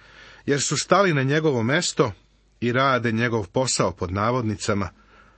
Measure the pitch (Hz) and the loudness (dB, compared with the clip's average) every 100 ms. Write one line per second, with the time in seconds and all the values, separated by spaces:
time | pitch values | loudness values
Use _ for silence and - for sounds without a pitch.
0 | - - - - - 139 - 143 - 180 | -20 -20 -20 -12 -4 -2 -2 -4 2 2
1 | 196 147 131 151 156 127 110 156 175 - | 4 2 0 0 0 0 0 0 -2 0
2 | 131 95 _ _ _ _ 120 123 135 127 | -2 -2 _ _ _ _ -2 2 2 2
3 | 120 110 120 113 98 127 131 - 107 85 | 0 0 0 -2 -2 -2 -2 0 0 0
4 | 90 95 110 127 110 101 - 101 92 - | -4 -2 0 0 -2 -4 -2 -2 -4 -10
5 | _ - - | _ -20 -20